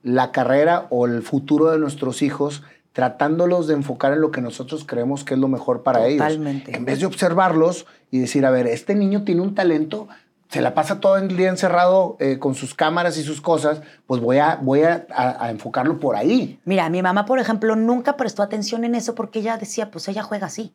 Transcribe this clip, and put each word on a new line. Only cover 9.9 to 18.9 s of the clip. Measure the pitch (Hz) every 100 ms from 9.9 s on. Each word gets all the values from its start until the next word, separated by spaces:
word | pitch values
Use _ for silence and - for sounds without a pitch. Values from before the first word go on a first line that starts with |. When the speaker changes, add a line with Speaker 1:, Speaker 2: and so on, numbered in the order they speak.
| - - - _ _ _
Speaker 1:
se | -
la | 123
pasa | 160 151 196
todo | 196 196
el | 190 180
día | 185
encerrado, | 185 185 175 180 190 180 -
eh, | 139 135
con | 139
sus | 131 131
cámaras | - 156 175 175 156
y |
sus | 147 147
cosas, | 147 156 147 151 - - _
pues | 127
voy | 117 135
a, | 151 165
voy | 131 139
a, | 165 165 -
a, | - 127 123 117
a |
enfocarlo | 110 117 135 208 -
por | 139 104
ahí". | 135 247 175 -
Speaker 2:
Mira, | - 190 165
mi | 180
mamá, | 185 190 208
por | 262
ejemplo, | 233 220 220 220
nunca | 226 247 247 277
prestó | 247 -
atención | 202 214 202 233
en | 233